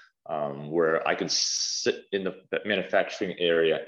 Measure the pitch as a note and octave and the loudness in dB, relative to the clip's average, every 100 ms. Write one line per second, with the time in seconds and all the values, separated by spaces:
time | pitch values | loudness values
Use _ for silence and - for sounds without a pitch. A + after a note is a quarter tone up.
0 | - _ - D#2 C#2+ C#2+ D2 E2 E2 D#2+ | -20 _ -8 -4 -4 -6 -2 2 4 4
1 | - F2 F#2 - - - - - A#2+ - | 2 0 0 -2 0 -2 -4 -2 -2 -2
2 | - G2+ F#2 - - E2 G#2 G2 F2+ G2+ | -4 -4 -4 -6 -6 -4 -2 -2 2 0
3 | F#2 - G2 - F2 E2 E2 D2 | 0 -2 -6 0 2 4 4 2